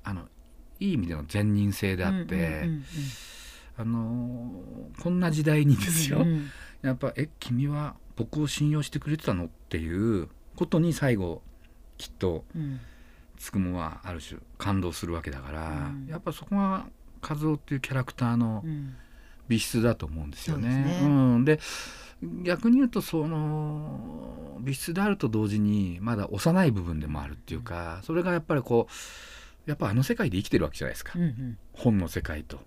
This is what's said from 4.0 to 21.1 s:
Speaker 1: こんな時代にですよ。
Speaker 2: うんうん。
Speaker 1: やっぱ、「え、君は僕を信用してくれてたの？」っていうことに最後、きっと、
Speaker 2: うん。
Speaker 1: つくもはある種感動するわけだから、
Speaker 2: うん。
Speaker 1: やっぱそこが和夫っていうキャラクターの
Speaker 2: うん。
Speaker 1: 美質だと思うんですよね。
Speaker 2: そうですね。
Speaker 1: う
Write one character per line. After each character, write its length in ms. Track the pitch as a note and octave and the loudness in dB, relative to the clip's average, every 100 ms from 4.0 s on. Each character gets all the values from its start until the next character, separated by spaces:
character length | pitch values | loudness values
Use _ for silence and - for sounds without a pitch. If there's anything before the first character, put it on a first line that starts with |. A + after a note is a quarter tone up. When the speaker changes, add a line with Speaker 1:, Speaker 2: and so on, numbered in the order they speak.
| A2+ A#2+ A#2+ B2 A#2+ G2 G#2+ - - - | -2 -2 -4 -6 -8 -12 -12 -14 -14 -6
Speaker 1:
こ 100 | F3 | 0
ん 80 | F3+ | 2
な 120 | F3 | 2
時 140 | D#3 | 4
代 200 | D#3 D3+ C#3+ | 4 6 8
に 100 | A2+ | 6
で 60 | |
す 280 | G3 E3 C#3+ | 4 2 2
よ。 100 | D3 | 4
Speaker 2:
う 40 | |
ん 40 | E3+ | 4
う 20 | D#3 | 4
ん。 140 | C#3+ - - - | -2 -12 -18 -4
Speaker 1:
や 100 | C#3 | -2
っ 60 | B2+ | 0
ぱ、 140 | C3 - | -2 -2
「え、 140 | D#3 - | -4 -4
君 280 | - B2 C#3+ | -2 0 2
は 280 | D3 D3+ - - - | 0 -4 -8 -16 -6
僕 240 | A2 D3+ | -4 0
を 40 | D3 | 0
信 220 | - D3+ | 2 2
用 140 | D3+ | 2
し 80 | C#3+ | 0
て 80 | D3 | -4
く 100 | D3 | -2
れ 80 | D#3 | -2
て 80 | |
た 80 | - | 0
の？」 140 | F#2 E2 | 0 -2
っ 20 | - - | -10 -6
て 80 | D#2+ | -4
い 420 | D#2+ F2 A2+ G2+ | -2 0 2 0
う 80 | D2+ - - - | -2 -10 -20 -6
こ 100 | - | 2
と 120 | E3+ | 4
に 140 | E3+ | 4
最 240 | - C#3 A2+ | 2 2 2
後、 260 | F2 E2 - - - - - - | 0 -6 -12 -20 -20 -20 -20 -16
き 140 | - | -16
っ 60 | - | -2
と、 260 | F#2 D#2+ - | -2 -2 -6
Speaker 2:
う 40 | E3 | -8
ん。 220 | D3 C3 - - - - - - | -6 -8 -12 -20 -20 -20 -20 -16
Speaker 1:
つ 120 | - | -4
く 80 | G2+ | -2
も 180 | F2+ F2+ | 0 -2
は 260 | D#2+ - | -4 -8
あ 80 | F#2 | -10
る 80 | E2+ | -10
種 200 | - E2 - - | -10 -16 -16 -6
感 240 | G#2+ F#2+ | 0 2
動 120 | F2 | 0
す 120 | D#2 | -4
る 100 | F2 | -4
わ 80 | E2 | -4
け 80 | D#2+ | -6
だ 100 | C#2 | -8
か 100 | C2+ | -8
ら、 360 | D#2 D#2+ C#3+ C#3+ | -6 -4 -4 -4
Speaker 2:
う 40 | |
ん。 120 | C#3 C3+ | -6 -8
Speaker 1:
や 120 | D#3+ | -6
っ 20 | |
ぱ 120 | F3+ | -6
そ 120 | D#3+ | -8
こ 100 | - | -2
が 320 | G3+ G3 F#3+ - - - - | 0 0 -2 -8 -18 -20 -14
和 120 | - | -6
夫 200 | D3+ D#3 | -2 0
っ 40 | D3 | -2
て 160 | - | -2
い 40 | C#3+ | -4
う 20 | |
キ 100 | - | -2
ャ 40 | |
ラ 100 | C3 | -2
ク 100 | B2+ | -2
タ 180 | - A#2+ | -2 2
ー 40 | A#2 | 2
の 260 | A2+ A2 | 2 0
Speaker 2:
う 40 | D#3+ | -4
ん。 260 | D3+ C#3 B2+ - - - - - | -6 -8 -12 -18 -20 -20 -20 0
Speaker 1:
美 100 | A2+ | 0
質 240 | - A#2+ | 2 2
だ 120 | A#2 | 4
と 120 | A2 D2+ | 2 -4
思 160 | D#2 | -6
う 40 | D2 | -8
ん 40 | |
で 60 | C#2+ | -8
す 120 | - | -4
よ 100 | D2 | -2
ね。 100 | A#2 | 0
Speaker 2:
そ 120 | C3 | 2
う 40 | |
で 140 | C#3 F3 | 2 4
す 40 | |
ね。 60 | |
Speaker 1:
う 300 | C#3+ | 6